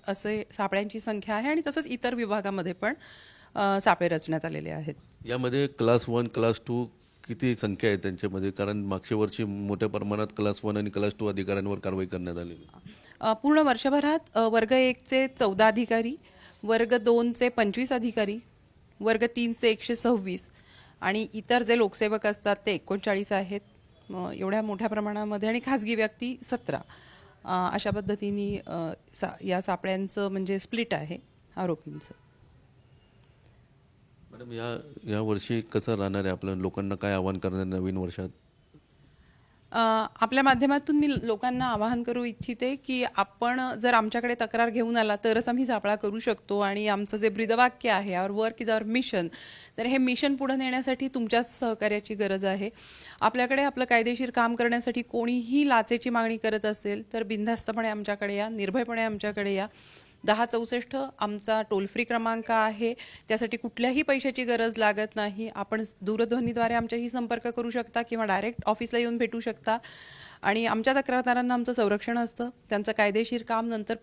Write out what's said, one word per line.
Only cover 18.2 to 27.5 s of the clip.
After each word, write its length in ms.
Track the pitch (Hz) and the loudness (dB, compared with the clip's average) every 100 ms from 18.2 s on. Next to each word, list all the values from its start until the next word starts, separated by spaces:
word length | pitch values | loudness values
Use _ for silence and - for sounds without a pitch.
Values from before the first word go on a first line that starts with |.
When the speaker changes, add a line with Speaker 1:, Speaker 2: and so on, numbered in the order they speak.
| 208 214 - _ _ _ _ _ | -2 -2 -10 _ _ _ _ _
Speaker 1:
वर्ग 240 | 208 220 233 240 | 0 2 2 0
तीनचे 340 | 240 233 233 | -2 2 2
एकशे 260 | 220 - 233 | 2 0 0
सव्वीस 540 | 233 240 190 180 - - - - - - | 2 2 0 -6 -8 -20 -20 -20 -20 -6
आणि 260 | 185 208 220 | -2 -2 -2
इतर 280 | 220 196 240 | -8 0 2
जे 160 | 214 233 | 4 4
लोकसेवक 480 | 208 - 214 214 214 | 4 2 0 2 0
असतात 300 | 208 208 202 - | 0 0 0 0
ते 60 | |
एकोणचाळीस 600 | 185 - 196 214 196 202 | -2 -2 -2 0 0 0
आहेत. 280 | 196 185 202 - - _ - - | -2 -2 -6 -8 -20 _ -20 -14
अ, 160 | 190 180 | -8 -8
एवढ्या 320 | - 190 214 | -4 -2 0
मोठ्या 260 | 220 196 220 | -2 -2 -2
प्रमाणामध्ये 600 | 214 208 208 208 208 214 | -2 -2 -4 -4 -2 0
आणि 120 | 233 240 | 0 0
खाजगी 280 | 269 208 | 0 0
व्यक्ती 440 | 226 220 - 247 247 | 0 0 0 -8 -8
सतरा. 360 | - 240 - 143 - - - - - - | -6 -6 -4 -6 -6 -18 -20 -20 -20 -18
अ, 300 | - | -4